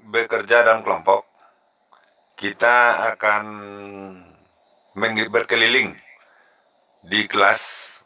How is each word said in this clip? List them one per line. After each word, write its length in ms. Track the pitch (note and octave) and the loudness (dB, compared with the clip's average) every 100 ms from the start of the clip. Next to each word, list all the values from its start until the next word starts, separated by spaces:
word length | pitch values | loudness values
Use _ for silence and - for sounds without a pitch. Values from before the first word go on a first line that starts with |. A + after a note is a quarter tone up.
bekerja 640 | A2+ A2 A2+ A2+ G2+ A#2 A#2 | -4 -4 -2 -4 2 4 4
dalam 160 | A2+ | 2
kelompok. 460 | G2+ F2+ E2+ G#2 - _ _ _ _ _ _ _ _ _ _ | 0 -4 2 0 0 _ _ _ _ _ _ _ _ _ _
Kita 800 | - G2+ G2 A#2 A#2+ A#2+ F2+ A2 | -10 -8 0 2 4 4 2 -2
akan 300 | A2 G#2+ G#2 G#2+ G#2 G2+ G2+ G2+ G2 G2 F#2 F2 E2 _ _ _ _ _ G2 | -2 0 0 -4 -12 -16 -16 -16 -16 -16 -18 -20 _ _ _ _ _ _ -6
meng-, 320 | A2 A2 A2 | -4 -2 -2
berkeliling 640 | A2+ A2+ A#2 A2+ B2 G#2+ D#2 - - _ _ _ _ _ _ _ _ E2+ | -2 0 0 2 2 -2 -8 -20 -20 _ _ _ _ _ _ _ _ -4
di 240 | G#2 G#2 | -4 -2
kelas 320 | G#2+ G2 A2 - - - - | 2 2 2 -2 -10 -14 -18